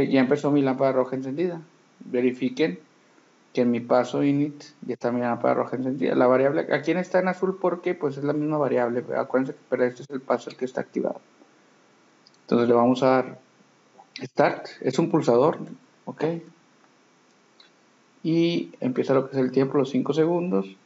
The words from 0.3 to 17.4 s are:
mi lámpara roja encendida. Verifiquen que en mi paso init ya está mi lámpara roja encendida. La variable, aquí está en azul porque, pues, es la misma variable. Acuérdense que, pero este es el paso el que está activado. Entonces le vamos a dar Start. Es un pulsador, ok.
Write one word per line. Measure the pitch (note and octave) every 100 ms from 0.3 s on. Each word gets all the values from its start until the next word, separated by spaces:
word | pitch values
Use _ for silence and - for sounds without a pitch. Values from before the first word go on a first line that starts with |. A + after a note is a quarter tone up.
| C#3+ D3
mi | C#3+
lámpara | C3+ C3 C#3
roja | C3 B2+ C3
encendida. | C3 C#3+ F3+ E3 - _ _ _
Verifiquen | - B2 B2 A#2+ B2+ C3 E3 F3+ - _ _ _ _ _ _
que | -
en | B2
mi | A#2
paso | A#2+ B2+ B2 C#3+
init | C#3+ C#3+ C#3+ C#3+ - _
ya | -
está | A#2 A#2+
mi | B2
lámpara | A#2+ A#2 B2+
roja | B2+ B2
encendida. | B2 C3 C#3+ -
La | - B2
variable, | B2+ C#3 D#3+ -
aquí | D3 -
está | F3 F3+ F#3
en | F#3
azul | F3+ F#3 F#3+
porque, | G#3 F3 F3+
pues, | E3+ D3 C#3
es |
la | C#3+
misma | D3+ D3+ D3+
variable. | C3+ B2 A#2+ A#2+ - B2
Acuérdense | B2 B2+ C3+
que, | - _
pero | B2
este | B2 B2
es | D3
el | C3+
paso | - B2 -
el |
que | -
está | B2+ -
activado. | - - - - - _ _ _ _ _ _ _ _ _ _ _
Entonces | - A#2+ A#2+
le |
vamos | A#2+ B2 B2+
a | C3
dar | C3 B2 - _ _ _ _ _ - _ -
Start. | - - D#3+ - - -
Es | - D3
un | E3
pulsador, | D#3+ C3+ A#2+ D3+ - - - _ _
ok. | - - D#3 E3+ - _ _ _ _ _ _ _ _ _